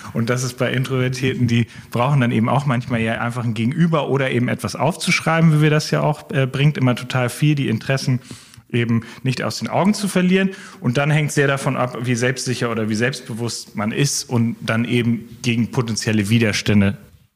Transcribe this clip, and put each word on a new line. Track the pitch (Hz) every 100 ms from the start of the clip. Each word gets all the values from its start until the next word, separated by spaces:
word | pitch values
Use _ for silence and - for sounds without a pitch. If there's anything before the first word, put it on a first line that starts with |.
| -
und | - 117
das | 123
ist | 127 -
bei | 123
Introvertierten, | 123 131 131 127 127 131 113 120
die | 117 113 - -
brauchen | 117 127 147
dann | 120
eben | 120 120
auch | 127 143
manchmal | 123 123 117
ja | 113 113
einfach | 120 120
ein | 117
Gegenüber | 110 117 160 170 160 147
oder | 139 131
eben | 120 123
etwas | - 107
aufzuschreiben, | - 135 - - 180 165 165 165 151
wie |
wir | 151
das | 151 -
ja | 151
auch, | 151 147 -
äh, | 156 131
bringt, | 135 147 143
immer | 127 117
total | 127 131 123
viel, | - 151
die | 151 120
Interessen | 107 - 135 139 123 - - - - -
eben | 120 117 113 - -
nicht | 131 120
aus | - -
den | 113
Augen | 120 180
zu | 208 202
verlieren. | 185 180 190 190 - - -
Und | 131 123
dann | 143
hängt | 151 147
sehr | 147 139
davon | 135 143 127
ab, | 127 -
wie | 123
selbstsicher | 117 123 131 - 120 120
oder | 110 110
wie |
selbstbewusst | 110 120 139 - 113 117 - -
man | 104 107
ist | 123 143 - -
und | 120 117 -
dann | 117 113
eben | 120 123 117 117 - -
gegen | 123 117 110
potenzielle | 139 117 104 117 110 101
Widerstände, | 113 110 98 - 104 98 - - - _